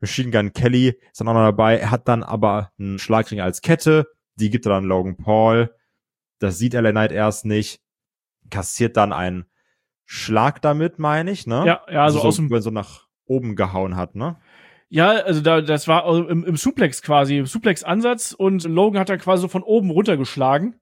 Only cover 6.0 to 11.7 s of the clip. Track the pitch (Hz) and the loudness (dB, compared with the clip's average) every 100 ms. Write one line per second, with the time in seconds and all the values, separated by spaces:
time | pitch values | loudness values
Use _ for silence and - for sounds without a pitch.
6 | _ _ _ _ 101 87 120 123 110 107 | _ _ _ _ -6 -2 -2 0 0 2
7 | 107 82 107 104 110 107 107 - _ _ | 0 0 -2 -2 -4 -2 -4 -10 _ _
8 | _ _ _ _ _ 104 90 - 117 113 | _ _ _ _ _ -10 -8 -2 -2 2
9 | 101 82 92 90 90 _ _ _ _ _ | 0 0 -4 -6 -12 _ _ _ _ _
10 | _ - - 110 123 147 151 147 165 - | _ -14 -2 2 2 0 -2 0 -2 -2
11 | 151 151 170 196 - 117 170 | -2 -2 -4 -8 -4 -2 2